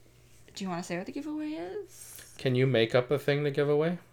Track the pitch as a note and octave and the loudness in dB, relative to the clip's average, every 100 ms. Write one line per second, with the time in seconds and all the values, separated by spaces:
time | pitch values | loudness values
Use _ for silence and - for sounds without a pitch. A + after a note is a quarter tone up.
0 | - - - - - - F#3+ E3+ F3+ F3 | -20 -20 -20 -20 -18 -10 -6 -6 -4 -6
1 | G3 C#4 D4+ D4+ D4+ D#4 F4+ G#4 F#4+ - | -6 -8 -6 -6 -6 -6 -6 -8 -10 -14
2 | - - - - C3+ B2 C3+ A#2 A2+ B2+ | -18 -18 -18 -4 0 4 4 4 4 4
3 | B2 C#3+ - C#3+ D3 C#3+ C#3+ D3 D#3+ F3 | 2 0 2 2 2 2 2 4 2 -2
4 | - | -8